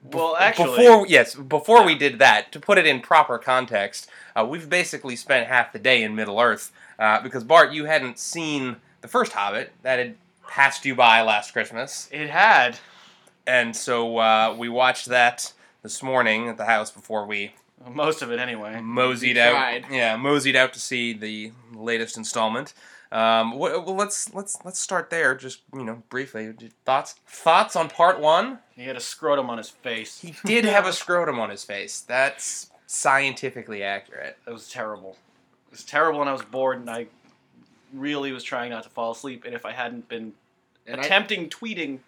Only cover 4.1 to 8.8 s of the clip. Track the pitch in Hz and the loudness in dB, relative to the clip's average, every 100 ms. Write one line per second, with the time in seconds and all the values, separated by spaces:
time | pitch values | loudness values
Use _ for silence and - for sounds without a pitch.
4.1 | - - - 113 165 156 175 175 147 139 | -20 -6 -2 -2 -4 -2 -2 -2 -6 -10
5.1 | 120 - 131 117 127 117 107 117 123 110 | -12 0 0 2 0 0 -2 2 2 2
6.1 | 107 104 101 120 104 - _ - - 107 | -4 -4 2 2 0 -8 _ -20 -2 0
7.1 | 107 98 131 113 165 147 151 151 156 131 | 0 -2 -10 4 6 6 2 -2 -2 -2
8.1 | 117 - 165 160 147 127 113 | -10 -10 -8 -6 -4 -6 -10